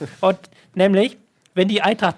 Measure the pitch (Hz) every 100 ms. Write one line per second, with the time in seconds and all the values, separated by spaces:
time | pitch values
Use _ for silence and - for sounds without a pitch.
0 | 143 - 190 185 - _ _ 190 196 190
1 | 233 - _ _ _ 185 190 208 180 220
2 | 190